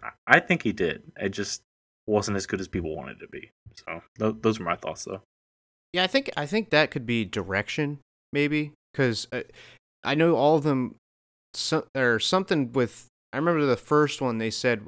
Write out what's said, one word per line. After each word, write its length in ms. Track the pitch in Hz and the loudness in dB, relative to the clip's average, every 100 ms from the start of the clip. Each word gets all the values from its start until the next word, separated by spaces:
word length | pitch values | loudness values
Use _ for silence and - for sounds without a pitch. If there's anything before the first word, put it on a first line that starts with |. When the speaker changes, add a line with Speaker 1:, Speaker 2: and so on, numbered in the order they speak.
Speaker 1:
I, 80 | - - - | -14 -12 6
I 120 | 143 | 6
think 240 | - 170 | 6 0
he 80 | 113 | 0
did. 300 | 95 85 - - - | -2 -2 -2 -10 -6
It 100 | 98 | -6
just 320 | 98 98 - _ _ _ _ - | -4 -6 -8 _ _ _ _ -2
wasn't 300 | 107 101 101 | 0 0 -2
as 80 | 92 | -4
good 120 | 95 | -6
as 80 | 92 | -4
people 280 | 95 82 78 | -6 -6 -8
wanted 220 | - - | -10 -16
it 20 | |
to 80 | - | -16
be. 240 | - - _ - - | -16 -18 _ -20 -18
So, 260 | - 190 - - | -12 -12 -14 -4
th-, 160 | 110 110 | -2 0
those 180 | 113 110 | 0 0
are 40 | |
my 120 | 87 87 | -2 -4
thoughts, 300 | - 78 - | -4 -8 -10
though. 160 | 95 - _ _ _ _ _ _ | -12 -14 _ _ _ _ _ _
Speaker 2:
Yeah, 100 | 180 | -2
I 40 | 185 | 0
think, 240 | 185 180 - | 0 0 -4
I 100 | 147 | -2
think 240 | 208 214 | -2 2
that 180 | 151 151 | 2 2
could 160 | 143 117 | 0 -2
be 180 | 117 | -2
direction, 760 | 95 107 92 95 104 - 147 147 _ _ _ | 0 -4 -2 -2 -2 -2 -4 -6 _ _ _
maybe, 400 | 143 143 151 147 - _ - | -2 0 0 -4 -8 _ 0
'cause, 320 | 131 107 - | 0 0 -4
uh, 120 | 127 - - - - _ _ | -8 -10 -16 -20 -20 _ _
I 120 | - 147 | -2 2
know 200 | 165 151 | 4 6
all 200 | 143 156 | 6 4
of 80 | |
them, 320 | 151 131 123 - _ _ _ _ _ | 4 0 -2 -8 _ _ _ _ _
so-, 340 | - - 160 - 135 | -8 -2 -2 -2 0
or 240 | 123 113 | 2 2
something 520 | - 190 190 165 123 | 2 0 2 0 0
with, 360 | 131 117 - - _ _ | 0 0 -2 -20 _ _
I 60 | 135 | -4
remember 280 | 165 165 143 | 0 2 2
the 120 | 120 | 0
first 420 | - 147 147 - | 2 4 4 0
one 180 | 131 113 | -4 -2
they 100 | 113 | -2
said 320 | - 123 113 | -2 0 0